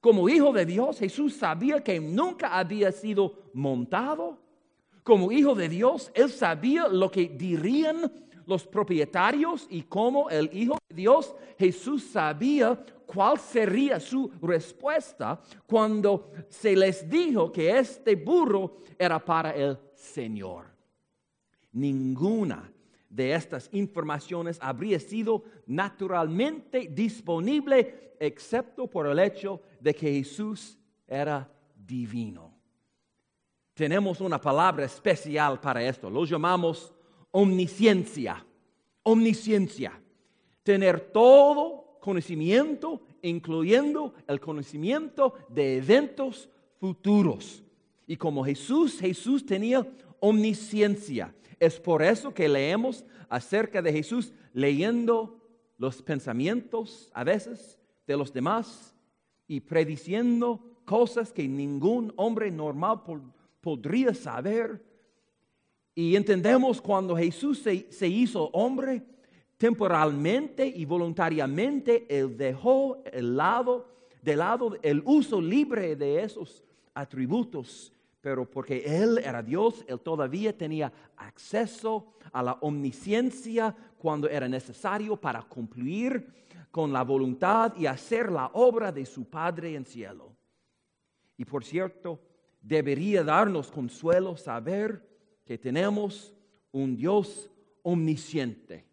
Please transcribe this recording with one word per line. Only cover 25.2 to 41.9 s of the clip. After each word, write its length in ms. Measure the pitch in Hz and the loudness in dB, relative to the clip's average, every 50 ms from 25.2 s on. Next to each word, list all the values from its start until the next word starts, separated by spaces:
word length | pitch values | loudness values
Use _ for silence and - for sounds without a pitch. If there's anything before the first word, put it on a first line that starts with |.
| 220 220 220 214 220 - - - _ | -2 0 -2 -2 -2 -10 -20 -20 _
naturalmente 1200 | - 127 160 196 202 202 - 196 185 185 175 165 156 160 185 247 302 320 311 - - - 254 247 - | -6 -4 -4 -4 -4 -4 -8 -6 -2 0 0 0 0 0 0 0 -2 -2 -8 -12 -6 -6 -6 -6 -4
disponible 1200 | 147 143 220 226 - - - 170 170 165 170 220 294 302 277 285 269 262 220 - - - - - - _ | -4 -2 -2 -2 -2 -6 -6 -4 -4 -2 0 0 0 0 2 4 4 4 4 2 -4 -18 -20 -20 -10 _
excepto 680 | 151 147 151 - - - - 240 247 233 - - 254 - | -4 -4 -4 -6 -10 -4 -4 -4 -4 -6 -10 -10 -10 -6
por 180 | - 185 151 | -4 -4 -2
el 120 | 143 143 160 | 0 2 2
hecho 420 | 190 202 202 - - 196 196 - - _ _ _ | 2 2 0 -6 -10 -10 -10 -10 -14 _ _ _
de 140 | - 151 147 | 0 0 0
que 180 | - 160 151 | 0 -2 0
Jesús 680 | 143 143 135 139 - - 214 214 214 - - - - _ _ _ _ _ _ | 0 0 -2 -4 -8 -8 -8 -8 -8 -10 -12 -20 -20 _ _ _ _ _ _
era 440 | _ 127 139 147 151 147 139 131 - _ _ _ _ _ | _ -6 -4 -2 -2 -4 -4 -6 -10 _ _ _ _ _
divino. 800 | _ 101 92 127 127 120 110 107 120 113 104 92 85 82 82 _ _ _ _ _ _ _ _ _ _ _ _ _ _ _ _ _ _ _ _ _ _ _ _ _ | _ -14 -10 -8 -6 -6 -6 -6 -6 -6 -8 -10 -16 -20 -20 _ _ _ _ _ _ _ _ _ _ _ _ _ _ _ _ _ _ _ _ _ _ _ _ _
Tenemos 460 | - 156 147 165 196 202 190 175 - | -4 -2 0 0 0 0 -2 -4 -4
una 200 | 190 185 160 135 | -4 -4 -4 -2
palabra 440 | - 147 135 147 170 185 175 160 143 | 0 0 2 4 2 2 2 0 -4
especial 760 | 135 - - _ 185 175 - - 156 147 151 151 147 135 - | -6 -8 -4 _ 0 0 0 -2 -4 -2 0 0 0 0 -2
para 220 | - 139 127 120 | -4 -4 -2 -2
esto. 280 | 117 131 127 - - 92 | -2 -2 -4 -6 -8 -6
Lo 140 | 101 135 170 | -4 -4 -2
llamamos 720 | 147 170 156 156 175 185 180 175 165 160 - - - - _ _ _ _ _ - _ | -2 -2 0 0 0 0 2 0 -2 -2 -4 -12 -20 -20 _ _ _ _ _ -20 _
omnisciencia. 1120 | - 190 202 196 185 185 180 - - - 214 220 202 180 - - - - 123 101 85 - - _ _ _ _ _ _ _ _ _ _ _ | 2 4 4 6 6 2 0 -2 0 4 6 6 6 6 2 -4 -6 -8 -6 -6 -6 -8 -12 _ _ _ _ _ _ _ _ _ _ _
Omnisciencia. 960 | _ 220 226 220 226 226 214 226 - 214 214 202 190 - - - 127 98 - - _ _ _ _ _ _ _ _ _ _ _ _ | _ 4 6 6 6 4 2 0 0 0 2 2 2 0 -4 -8 -10 -10 -10 -14 _ _ _ _ _ _ _ _ _ _ _ _
Tener 500 | _ 208 202 196 190 185 175 - - - | _ 2 2 4 6 4 2 2 -4 0
todo 840 | - 214 233 247 269 277 277 285 294 294 302 330 311 - - _ | 4 8 10 12 12 12 12 10 6 2 0 -4 -6 -12 -16 _